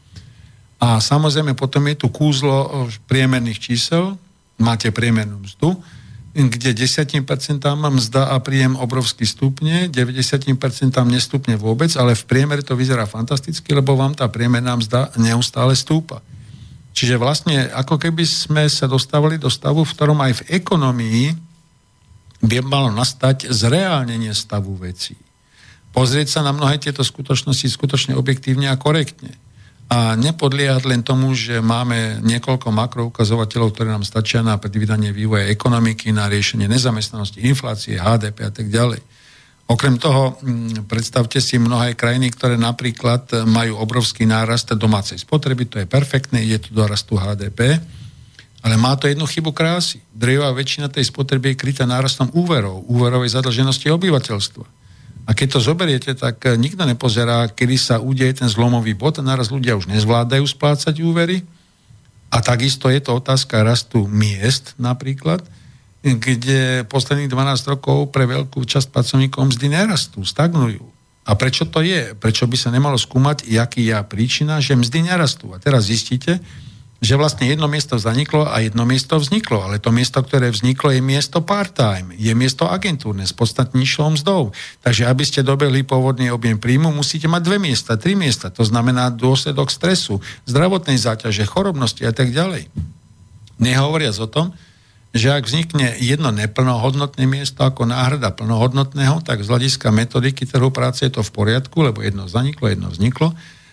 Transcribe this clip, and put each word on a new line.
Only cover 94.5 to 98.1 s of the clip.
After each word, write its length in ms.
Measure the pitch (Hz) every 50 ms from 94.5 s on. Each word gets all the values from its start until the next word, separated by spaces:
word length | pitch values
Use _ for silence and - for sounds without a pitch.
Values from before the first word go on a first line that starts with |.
| 175 - - - _ _ _ _ _ _ _ _
že 160 | - 117 113
ak 160 | 135 143 143 123
vznikne 560 | 107 127 160 165 165 - 147 135 120 113 -
jedno 320 | 127 120 139 147 160 127
neplnohodnotné 960 | 107 101 107 107 - - 127 127 123 113 110 135 131 143 143 143 - - 131
miesto 400 | 131 135 139 143 135 - - 131
ako 160 | 131 135 - 123
náhrada 480 | 117 120 127 127 127